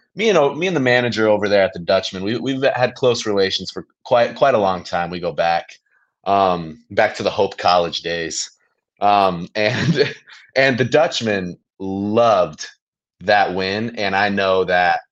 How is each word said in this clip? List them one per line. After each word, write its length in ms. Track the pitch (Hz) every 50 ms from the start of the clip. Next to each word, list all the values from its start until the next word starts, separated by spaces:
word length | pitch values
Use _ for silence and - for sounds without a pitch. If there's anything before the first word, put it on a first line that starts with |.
| _ _ _
me 140 | - 214 226
and 80 | 196 165
O-, 180 | 143 139 -
me 120 | 147 175 190
and 80 | 180
the 40 | 151
manager 480 | 127 123 123 123 123 120 110 110 110 107
over 220 | 107 101 101 101
there 120 | 101 101
at 120 | 95 90 -
the 60 | 87
Dutchman, 440 | 87 82 98 95 - - - 92 95
we, 140 | 101 117 -
we've 260 | 123 131 135 131 135
had 320 | 131 - 120 127 120 120
close 300 | - - 127 117 117 -
relations 440 | 110 101 98 98 95 - - 92 -
for 160 | - 95 85 _ _ _ -
quite, 320 | - 127 120 117 117 120
quite 200 | - 147 139 127
a 40 | 110
long 240 | 101 95 92 90 87
time. 260 | - - 87 87 85
We 100 | 87 90
go 140 | 87 85 78
back, 340 | 76 85 82 85 85 - - - - _ _ _ _ _ _ _ _ -
um, 600 | 95 98 98 98 92 90 87 82 80 78 - _ -
back 220 | 104 104 107 104 -
to 80 | - 107
the 60 | 92
Hope 280 | - - 98 95 - -
College 440 | - 95 87 90 87 82 80 -
days. 480 | - 85 85 82 82 80 78 - - - _ _ _ _ _ _ _ _ _ -
Um, 480 | 98 101 101 101 98 95 90 85 87 -
<laughs> 40 | -
and, 600 | 107 107 107 - - - 131 160 - - - - - _ - - - - _ -
and 220 | 131 135 135 127 113
the 80 | 127
Dutchman 720 | 110 - 147 160 175 - - 120 110 104 98 90 87 80 - _ _ _ -
loved 840 | 98 95 95 98 101 104 107 113 117 117 107 95 90 80 76 - - - - _ _ _ _ _ _ _ _ -
that 340 | 90 95 104 101 95 92 92
win, 400 | 95 95 95 98 104 113 120 - 107
and 180 | 104 98 95
I 140 | 95 104 104
know 340 | 101 98 98 95 92 92 92
that 380 | 87 90 90 90 87 85 78 - _